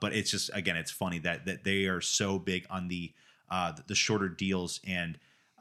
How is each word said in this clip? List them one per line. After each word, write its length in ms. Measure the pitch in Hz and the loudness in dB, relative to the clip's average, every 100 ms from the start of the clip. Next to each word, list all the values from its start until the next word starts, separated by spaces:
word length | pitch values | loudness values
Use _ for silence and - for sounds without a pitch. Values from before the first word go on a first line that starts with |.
but 100 | 104 | 0
it's 200 | 107 98 | 2 2
just, 180 | 95 - | 0 -2
again, 220 | 101 92 82 | -2 0 0
it's 160 | 78 | -2
funny 280 | - 92 85 | -2 -2 0
that, 260 | 85 82 87 | -2 -2 -4
that 180 | 90 | -4
they 220 | 98 98 95 | 0 2 2
are 160 | 90 | 0
so 360 | - - 101 95 | 0 2 2 0
big 260 | 90 92 - | 0 -2 -2
on 200 | 95 90 | -6 -4
the, 240 | 90 85 - - - - | -4 -6 -12 -20 -16 -4
uh, 220 | 92 87 | 0 0
the, 120 | 76 - | -2 -2
the 80 | 98 | 2
shorter 320 | - 107 95 | 4 4 2
deals, 540 | 82 95 95 85 - 95 | 0 0 2 0 -4 -2
and, 320 | 90 85 80 - _ _ - | -2 -2 -6 -14 _ _ -8